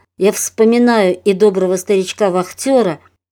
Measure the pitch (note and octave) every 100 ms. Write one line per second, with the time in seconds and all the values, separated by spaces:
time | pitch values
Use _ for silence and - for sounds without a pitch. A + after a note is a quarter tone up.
0 | _ - F#3 G3+ - - A3 A#3+ A#3+ A#3
1 | F#3+ F3+ - F#3+ G#3 F#3+ F#3 F#3 - G3
2 | F#3 - G#3 F3+ F3+ - C4+ C4+ G#3 D3+
3 | _ _ _